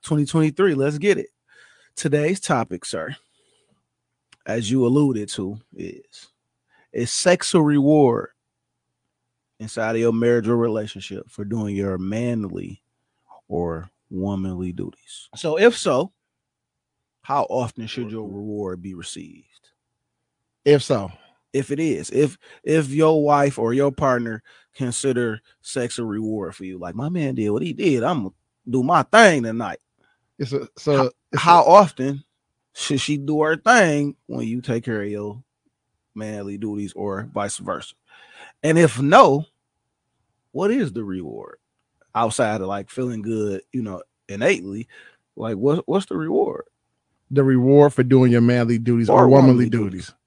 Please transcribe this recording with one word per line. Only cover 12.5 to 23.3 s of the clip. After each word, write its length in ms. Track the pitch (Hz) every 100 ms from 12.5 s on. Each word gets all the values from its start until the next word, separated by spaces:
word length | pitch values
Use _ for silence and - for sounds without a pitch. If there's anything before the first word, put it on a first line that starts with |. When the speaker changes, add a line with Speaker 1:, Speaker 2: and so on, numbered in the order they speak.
| 87 90 98 _ _ _ _ _ - _
Speaker 1:
or 420 | 87 87 80 87 _ _
womanly 640 | 95 95 98 95 90 90
duties? 560 | 90 - _ _ - - -
So 220 | 160 160
if 200 | 220 233
so, 340 | 190 131 180 _ _ _ _ _ _ _ _ _ _ _
how 220 | - 139
often 440 | 120 120 120 - 110
should 240 | - 117
your 160 | 110 107
reward 540 | 98 104 104 98 90
be 140 | 92 90
received? 760 | 82 85 - - _ _ _ _ _ _ _ _ _ _ _ _ 147
Speaker 2:
If 180 | 147
so. 280 | - 127 95 87 _ _ _
Speaker 1:
If 200 | 139 139
it 80 | 139
is, 320 | 160 98 -
if, 260 | - 147 - _ -
if 260 | - 156 139
your 320 | 143 160 160
wife 340 | 147